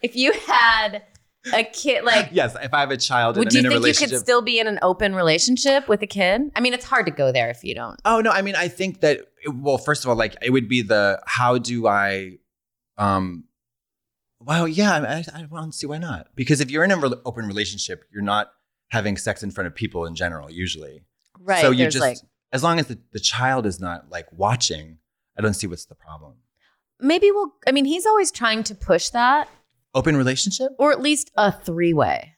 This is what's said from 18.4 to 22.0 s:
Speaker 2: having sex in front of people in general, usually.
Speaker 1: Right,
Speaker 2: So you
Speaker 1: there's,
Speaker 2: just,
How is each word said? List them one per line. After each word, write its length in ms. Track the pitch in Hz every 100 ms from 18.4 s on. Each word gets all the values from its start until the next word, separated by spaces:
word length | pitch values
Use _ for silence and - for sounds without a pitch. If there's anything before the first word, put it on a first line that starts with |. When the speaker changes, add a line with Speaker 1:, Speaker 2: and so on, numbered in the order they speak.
| 104 _ _ _ _
Speaker 2:
having 280 | 113 104 95
sex 240 | - 101
in 80 | 101
front 160 | 95 87
of 60 |
people 320 | - 113 87 82
in 80 |
general, 380 | 82 87 80 71
usually. 520 | 85 92 80 73 73 _ _ _ _
Speaker 1:
Right, 220 | 185 185
Speaker 2:
So 100 | 143
you 80 | 127 127
Speaker 1:
there's, 80 |
Speaker 2:
just, 60 | -